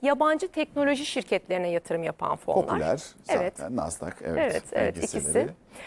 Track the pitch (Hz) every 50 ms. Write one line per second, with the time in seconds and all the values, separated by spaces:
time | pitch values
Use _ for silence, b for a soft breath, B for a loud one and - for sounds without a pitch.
0 | - 277 285 254 302 311 311 302 381 370 - 311 311 - - 285 285 277 285 262
1 | 294 - - 269 190 - 214 180 - - 185 180 175 175 170 170 - - 175 165
2 | 165 156 151 - - - 143 151 - - - - - - - - 147 82 120 156
3 | - - - - - - - - 180 185 - - 73 98 127 110 78 82 - -
4 | - - - - - 80 82 - 311 247 - 80 - - - - 107 - - -
5 | - - - 220 - - - 233 311 240 170 - _ - B B B